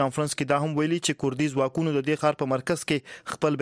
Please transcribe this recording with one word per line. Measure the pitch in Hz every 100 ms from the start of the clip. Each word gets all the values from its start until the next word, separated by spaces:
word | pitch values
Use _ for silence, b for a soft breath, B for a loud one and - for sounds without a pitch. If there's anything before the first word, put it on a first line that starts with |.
کانفرنس | 139 127 151 -
کې | 139
دا | 143 151
هم | 151
ویلي | 156 170
چې | - 151 139
کردي | 127 151 135
ځواکونو | 131 147 165 143
د | 135
دې | 151
ښار | 151 147 139
په |
مرکز | 131 - 165 -
کې | 147 - - -
خپل | - 156 143